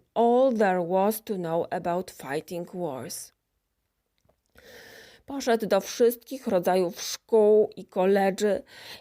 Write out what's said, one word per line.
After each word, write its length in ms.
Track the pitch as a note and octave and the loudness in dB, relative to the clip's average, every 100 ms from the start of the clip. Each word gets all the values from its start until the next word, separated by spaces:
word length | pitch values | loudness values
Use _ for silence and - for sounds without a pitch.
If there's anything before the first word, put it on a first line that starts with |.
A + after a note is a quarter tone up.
| _ - | _ 0
all 360 | A#3 B3 C4+ | 2 4 2
there 300 | A3+ G#3 F#3 | 2 2 2
was 400 | E3+ F#3 G3+ A3 | 0 0 0 -2
to 140 | - G3 | -6 -6
know 300 | E3+ E3 - | -4 -4 -2
about 400 | F3+ F3 F3 F#3 | -4 -4 -4 -6
fighting 600 | - C3 D3 - F3 E3+ | -14 -8 -8 -6 -10 -10
wars. 580 | F#3 E3+ B2+ C3+ - - _ _ _ _ _ _ _ _ _ _ _ _ _ - - - - - - - | -8 -6 -6 -10 -12 -16 _ _ _ _ _ _ _ _ _ _ _ _ _ -20 -20 -20 -20 -20 -20 -12
Poszedł 420 | C#4 C4 A#3 G#3+ | -8 -2 0 2
do 140 | G3 | -2
wszystkich 640 | G3 - A#3+ A#3+ - C4 - | -2 2 2 2 -10 -10 -2
rodzajów 540 | F#3+ F3+ F#3 F3 G#3 | 0 2 2 0 -4
szkół 680 | - - _ A3+ G#3 G#3+ G#3+ - | -10 -12 _ 4 6 6 4 -2
i 100 | - | -10
koledży, 800 | G3+ F#3 G3+ G3 F#3+ G#3 F#3+ - - - - | -2 2 2 2 0 -2 -2 -6 -20 -20 -20